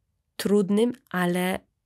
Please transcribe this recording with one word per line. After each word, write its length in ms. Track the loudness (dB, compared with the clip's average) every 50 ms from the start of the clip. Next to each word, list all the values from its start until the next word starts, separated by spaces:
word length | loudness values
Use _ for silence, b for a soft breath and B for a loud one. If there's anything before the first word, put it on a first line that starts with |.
| _ _ _ _ _ _ _
trudnym, 560 | -6 -2 2 2 2 2 2 2 2 0 0 -2 -6 _ -8
ale 500 | -4 -2 -2 0 0 -2 -2 -2 -4 -6 -8 _ _ _ _